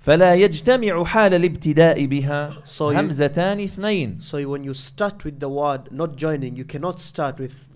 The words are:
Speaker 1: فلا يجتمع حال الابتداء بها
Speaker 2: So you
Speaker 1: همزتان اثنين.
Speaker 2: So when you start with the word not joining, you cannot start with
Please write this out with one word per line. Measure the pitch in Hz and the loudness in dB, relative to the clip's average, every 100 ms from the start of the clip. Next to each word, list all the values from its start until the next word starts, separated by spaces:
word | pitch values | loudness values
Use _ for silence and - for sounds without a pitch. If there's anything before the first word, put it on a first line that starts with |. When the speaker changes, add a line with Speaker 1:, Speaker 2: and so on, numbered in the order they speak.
Speaker 1:
فلا | - 156 180 | 4 6 8
يجتمع | 175 196 156 - 254 220 175 | 8 4 2 2 2 2 -2
حال | 170 220 208 | 0 2 4
الابتداء | 180 175 151 165 151 165 147 139 | 4 2 0 0 6 6 4 0
بها | 143 139 147 147 - - | -2 -2 -4 -6 -12 -14
Speaker 2:
So | - 151 | -4 0
you | 147 | 0
Speaker 1:
همزتان | 151 139 143 151 180 202 | 0 0 0 0 -2 -2
اثنين. | 196 190 202 202 135 160 | -6 -6 -4 -2 -4 -8
Speaker 2:
So | - 147 139 | -10 -8 -8
when | 139 | -8
you | 139 | -8
start | 135 - - 208 202 | -8 -10 -4 -6 -6
with | 156 139 | -12 -8
the | 143 | -6
word | 139 143 135 - | -2 -2 -4 -8
not | 135 165 135 | -8 -8 -4
joining, | 156 151 131 123 | -4 -4 -6 -10
you | 127 | -12
cannot | 147 170 180 | -8 -8 -8
start | - - 147 131 | -10 -6 -6 -6
with | 131 - - | -12 -14 -20